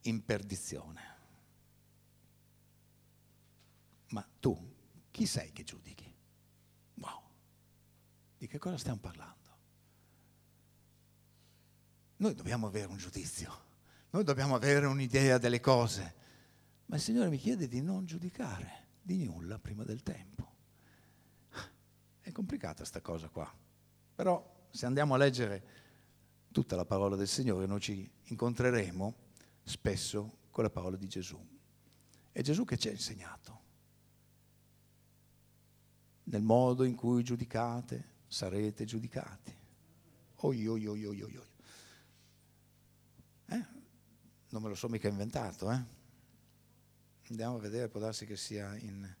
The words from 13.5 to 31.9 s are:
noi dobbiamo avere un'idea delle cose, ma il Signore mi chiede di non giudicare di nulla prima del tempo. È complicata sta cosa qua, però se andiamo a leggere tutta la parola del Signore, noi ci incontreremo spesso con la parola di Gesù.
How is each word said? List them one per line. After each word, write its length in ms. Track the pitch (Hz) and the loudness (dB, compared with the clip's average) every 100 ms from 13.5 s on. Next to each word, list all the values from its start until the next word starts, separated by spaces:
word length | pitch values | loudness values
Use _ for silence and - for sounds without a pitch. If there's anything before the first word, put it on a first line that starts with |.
| - - - - - - | -12 -20 -20 -20 -20 -4
noi 120 | 175 | 0
dobbiamo 320 | 185 135 139 127 | 2 4 4 4
avere 300 | 135 143 143 | 8 8 8
un'idea 520 | 139 131 135 135 127 | 2 4 8 10 8
delle 220 | 120 120 | 6 4
cose, 560 | - 127 117 98 90 - - - - - _ _ - | 8 8 6 0 -6 -12 -20 -20 -20 -20 _ _ -6
ma 100 | 151 | -4
il 60 | |
Signore 260 | 180 233 196 | 2 2 4
mi 80 | 139 | 2
chiede 300 | 208 240 139 | 0 0 0
di 140 | 123 | -2
non 240 | 156 190 185 | -2 -2 -4
giudicare 840 | 165 175 - 214 95 - - - _ | -6 -8 -6 -6 -6 -8 -14 -20 _
di 240 | 180 185 131 | -2 0 0
nulla 340 | 82 85 107 | -4 -8 -8
prima 240 | - 107 | -8 -8
del 200 | 110 110 | -6 -6
tempo. 520 | - 113 92 - - - - _ - - - _ _ _ - - - - _ _ _ _ | -6 -8 -12 -12 -12 -12 -20 _ -20 -20 -20 _ _ _ -18 -14 -14 -18 _ _ _ _
È 100 | - | -14
complicata 540 | - 190 285 87 80 80 | -8 -6 -4 -6 -8 -10
sta 160 | - | -10
cosa 260 | - 82 80 | -6 -8 -6
qua, 260 | - 76 - - _ _ _ _ - | -8 -10 -12 -20 _ _ _ _ 0
però 520 | 185 175 - - - | 2 2 0 -20 -16
se 160 | - 123 | -6 0
andiamo 300 | 135 151 131 | 2 4 8
a 20 | |
leggere 720 | 139 123 113 98 - - - - - _ - _ _ | 8 6 -2 -2 -8 -20 -20 -20 -20 _ -20 _ _
tutta 240 | - - 90 | -2 0 -2
la 80 | |
parola 320 | 87 98 101 98 | 0 2 2 2
del 120 | 98 | 0
Signore, 400 | - 127 95 95 | 0 0 0 0
noi 120 | 101 | -2
ci 320 | 98 98 98 - | -4 -6 -8 -16
incontreremo 920 | - 113 120 117 123 120 95 90 101 - - - - - | -12 -2 -2 2 4 4 0 -2 -4 -4 -18 -20 -20 -20
spesso 760 | - - - 92 - 104 107 - - | -12 -4 -2 0 -2 -4 -6 -12 -10
con 140 | - | 0
la 80 | 110 | 0
parola 260 | 92 90 95 | 0 -4 -6
di 100 | 98 | -6
Gesù. 320 | 95 90 - - - _ _ - | -8 -8 -12 -18 -20 _ _ -20